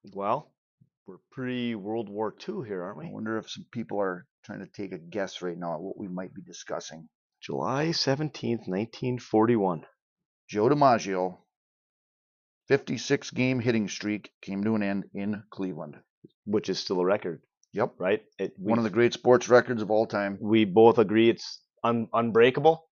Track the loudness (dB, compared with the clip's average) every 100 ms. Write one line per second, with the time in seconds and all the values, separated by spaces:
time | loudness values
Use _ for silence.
0 | -14 -8 -4 -4 -6 _ _ _ _ _
1 | -20 -20 _ -8 -6 -4 -4 -4 -6 -6
2 | -6 -6 -6 -6 -10 -10 -8 -8 -8 -10
3 | -14 -10 -6 -6 -6 -16 -12 -10 -6 -2
4 | -2 -4 -12 _ -16 -14 -14 -12 -10 -10
5 | -8 -6 -6 -6 -8 -6 -8 -8 -8 -10
6 | -10 -8 -10 -14 -18 -20 -10 -10 -10 -18
7 | -20 _ _ _ -8 -4 -4 -2 -2 -2
8 | -2 -2 -4 -6 -4 -4 -4 -4 -4 -6
9 | -6 -6 0 4 4 4 2 -2 -10 _
10 | _ _ _ _ _ 0 2 4 4 4
11 | 0 -2 -4 -6 _ _ _ _ _ _
12 | _ _ _ _ _ _ _ 0 2 -6
13 | 0 -2 -2 -2 0 0 0 0 -2 -4
14 | -4 -4 -8 _ -8 -4 0 0 0 -4
15 | -6 -8 -6 -6 -10 -8 -8 -8 -12 -16
16 | _ _ -20 _ -2 -2 0 -4 -2 0
17 | 2 0 -2 -10 _ _ _ -4 -4 _
18 | -2 -2 _ -8 -8 -6 -2 0 0 2
19 | 2 2 4 4 6 4 4 -4 0 0
20 | 0 -2 -4 -4 2 4 6 8 8 8
21 | 4 6 4 4 -6 -16 _ _ -2 0
22 | -2 -2 2 6 6 6 2 2 _